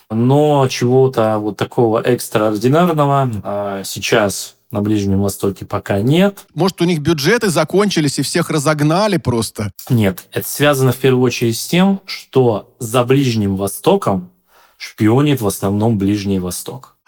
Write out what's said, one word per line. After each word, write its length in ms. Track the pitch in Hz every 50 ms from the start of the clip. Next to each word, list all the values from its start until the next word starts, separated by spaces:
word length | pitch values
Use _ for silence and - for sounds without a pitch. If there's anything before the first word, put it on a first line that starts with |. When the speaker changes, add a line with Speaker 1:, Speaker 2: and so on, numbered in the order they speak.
| _ -
Speaker 1:
но 580 | 110 113 120 127 139 147 151 151 147 139 135 131
чего-то 680 | - - 123 120 127 131 135 131 131 117 110 110 110 107
вот 180 | 107 107 95
такого 420 | - 113 - - 127 120 110 107 113
экстраординарного, 1300 | - 123 120 - - - - 110 107 110 107 101 110 127 143 165 180 175 160 151 143 143 139 139 135 123 110 98 -
а, 380 | 101 101 104 101 101 98 98 95
сейчас 720 | - - 104 - - 123 113 104 98 - - - - - _ _ _
на 100 | - 104
Ближнем 400 | 101 104 107 104 98 98 95 98
Востоке 440 | 101 98 - - - 98 95 - -
пока 340 | - 104 98 - - 104 98
нет. 460 | 110 127 151 180 196 202 196 - - _ -
Speaker 2:
Может, 280 | 147 180 190 - -
у 40 | 175
них 140 | 175 175 151
бюджеты 500 | 139 160 170 143 131 165 233 240 - 190
закончились 680 | 143 175 156 - - 190 214 196 - 165 151 135 - 143
и 20 |
всех 280 | 135 - - 170 165 -
разогнали 680 | 160 156 135 156 156 147 147 151 160 190 214 214 185
просто? 540 | 131 - 113 117 117 110 - - - 104 98 - - - -
Speaker 1:
Нет, 360 | 131 110 104 95 90 - - _
это 160 | - 104 -
связано 440 | - - - 143 147 143 131 131 127
в 60 | 120
первую 260 | - - 135 127 123 127
очередь 340 | 120 - - 127 117 113
с 100 | - -
тем, 340 | - 170 175 190 196 196 196 -
что 720 | - - - - _ - 131 127 117 107 98 - _ _ -
за 240 | 123 107 113 131 120
Ближним 520 | 120 135 143 139 123 113 110 101 98 95
Востоком 760 | 95 98 95 - - - - 196 196 - 214 196 - 180 - _ _ _ _ _ _ _ _ _
шпионит 640 | - - - - - 110 107 117 135 147 147 139 131
в 60 | 107
основном 500 | 98 - - 104 98 101 104 107 120 113
Ближний 420 | 98 98 101 104 101 98 101 98 92
Восток. 580 | 90 90 - - - - - 131 - - _ _ _